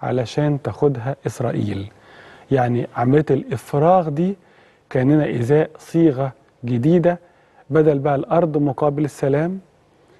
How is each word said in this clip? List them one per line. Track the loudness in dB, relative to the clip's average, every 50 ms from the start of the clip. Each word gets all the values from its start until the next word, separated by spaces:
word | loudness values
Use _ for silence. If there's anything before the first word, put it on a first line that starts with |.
علشان | -6 -4 -2 -2 -4 -4 -2 -2 -2 0 -2 -2
تاخدها | -4 -6 -4 0 0 0 0 -2 -6 -8 -8 -6 -8
إسرائيل. | -8 -6 -6 -6 -4 -4 -4 -4 -4 -6 -8 -10 -12 -16 _ _ -20 -20 -20 -20 -20 -20 -14 -6 -2
يعني | 0 0 0 0 -2 -2 -4 -6 -4
عملية | -2 0 2 2 2 2 2
الإفراغ | 0 -2 -2 -4 -8 -10 -8 -4 -2 2 4 4 4 4 2 0
دي | -2 -2 -2 -2 -4 -6 _ _ _ _ _ _ _ _ _ -4
كاننا | -2 0 2 2 4 2 2 0 -2 -2
إزاء | 0 2 2 2 2 0 -6
صيغة | -16 -10 -4 0 2 2 2 2 0 -4 -6 -8 _ _ _ _ _ -6
جديدة، | -4 -2 0 2 4 4 4 4 2 0 -2 _ _ _ _ _ _ _ _ _ -2
بدل | 2 2 4 4 2 2
بقى | 0 0 -2
الأرض | -2 -2 0 0 0 0 2 0
مقابل | 0 0 0 -2 0 -2 -2 0 -2 -4
السلام | -4 -4 -4 -2 0 0 0 -2 -4 -6 -8 -12 _ _ _ _ _ _ _ _ _ _